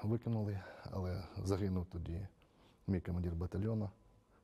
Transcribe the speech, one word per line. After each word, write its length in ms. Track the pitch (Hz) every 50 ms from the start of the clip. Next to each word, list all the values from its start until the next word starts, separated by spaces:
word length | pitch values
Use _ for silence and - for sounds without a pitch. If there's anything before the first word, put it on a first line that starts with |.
| -
викинули, 580 | 104 113 117 - 117 117 110 104 104 101 95 92 - - - - -
але 320 | - 95 92 90 90 98 85 - - 98
загинув 480 | 98 95 101 92 104 95 92 92 87
тоді 420 | - - 85 80 80 85 95 101 - - - - - - - - - - - - -
мій 140 | 98 87
командир 340 | - - 87 87 90 90 85
батальйону, 540 | 82 92 90 - 95 101 113 113 110 104 92 - - - - - - - _ - -